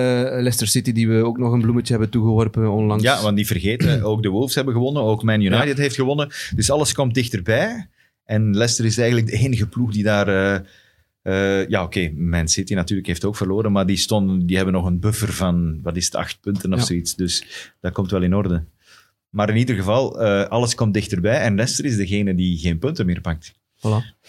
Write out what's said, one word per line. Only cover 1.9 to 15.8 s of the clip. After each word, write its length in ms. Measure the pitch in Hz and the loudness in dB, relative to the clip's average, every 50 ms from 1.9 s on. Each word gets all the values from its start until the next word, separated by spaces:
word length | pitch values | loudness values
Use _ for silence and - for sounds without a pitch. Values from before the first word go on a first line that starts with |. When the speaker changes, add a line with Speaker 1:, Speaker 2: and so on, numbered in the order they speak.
| 123 | 0
Speaker 1:
hebben 180 | 110 110 107 | 0 0 0
toegeworpen 600 | - 120 110 113 110 107 113 107 - 113 110 110 | 0 2 2 2 4 2 2 2 0 0 0 2
onlangs. 320 | 101 107 107 107 104 107 107 | 2 2 2 2 2 2 2
Speaker 2:
Ja, 200 | 123 139 107 101 | 2 2 2 2
want 140 | 107 101 | 2 2
die 100 | 101 104 | 2 0
vergeten, 560 | - 110 90 90 101 113 - - - 151 127 104 | 0 -2 -2 0 0 0 2 2 2 2 2 2
<clears throat> 80 | 107 107 | 0 0
ook 100 | 104 110 | 0 0
de 60 | 101 | 0
Wolves 260 | 92 104 131 135 - | 0 0 0 0 0
hebben 200 | 147 131 135 120 | -2 0 0 0
gewonnen, 280 | 120 123 131 147 147 113 | 0 0 0 0 0 2
ook 200 | 110 110 107 107 | 2 2 2 2
Man 180 | 113 110 107 | 2 2 4
United 360 | 104 98 95 113 139 147 139 | 4 4 4 4 2 2 0
Speaker 1:
Ja. 60 | 131 143 | 0 0
Speaker 2:
heeft 120 | 139 - | 0 0
gewonnen. 340 | - 135 127 143 147 147 147 - - - - - | 0 0 0 0 0 -2 -4 -6 -10 -10 -6 -2
Dus 140 | 131 117 117 | 0 0 2
alles 220 | 135 151 151 - - | 2 2 2 0 0
komt 220 | - 139 127 117 | 0 0 0 0
dichterbij. 760 | 131 123 113 - 104 87 107 110 123 175 220 240 233 175 - _ _ _ _ _ _ _ | 0 -2 -2 -2 -4 0 0 0 2 0 0 -4 -6 -10 -14 _ _ _ _ _ _ _
En 260 | - 113 107 110 107 98 | -2 0 2 2 2 2
Leicester 280 | 101 117 117 - - 113 | 2 2 2 2 0 0
is 140 | 113 110 120 | 0 0 2
eigenlijk 300 | 120 117 123 117 113 113 | 2 2 2 2 2 0
de 60 | - 104 | 0 0
enige 280 | 120 135 127 113 104 - | 0 0 0 0 -2 -2
ploeg 240 | - 123 123 113 101 | -2 -2 -2 -2 -2
die 100 | 104 101 | 0 0
daar, 260 | 107 104 101 101 98 | 2 2 2 2 2
eh, 320 | 98 95 95 98 98 95 95 - - - _ _ _ _ _ _ _ _ - | 2 2 2 2 0 -2 -4 -8 -16 -20 _ _ _ _ _ _ _ _ -6
eh, 460 | 92 95 95 98 98 98 98 95 - | -2 0 0 2 2 2 0 0 0
ja, 140 | 95 98 90 | 0 -2 -2
oké, 300 | 80 - 101 87 78 76 | -2 -2 -2 -2 -2 -2
Man 320 | 73 82 87 85 85 82 78 | -2 -2 0 0 0 0 0
City 260 | - - 95 92 104 | -2 -2 -2 -2 -2
natuurlijk 340 | 92 87 - 104 95 87 - | -2 -2 -2 -2 -4 -2 -4
heeft 160 | 90 - - | -4 -4 -4
ook 120 | 98 107 | -4 -4
verloren, 360 | - 101 92 95 104 110 110 101 | -2 -2 -2 0 0 0 2 2
maar 140 | 98 95 | 2 2
die 100 | 90 98 | 2 2
stonden, 500 | 90 - - 113 107 98 95 95 92 90 | 0 0 0 0 0 2 2 0 0 0
die 100 | 87 92 | 2 2
hebben 180 | 92 95 95 92 | 2 2 2 0
nog 100 | 92 87 | 0 0
een 140 | 90 87 87 | 0 0 0
buffer 320 | 85 107 107 104 107 90 87 | 0 0 0 0 -2 -4 -2
van, 480 | - 95 90 87 87 85 82 78 76 | -2 0 0 2 0 0 -2 -2 -4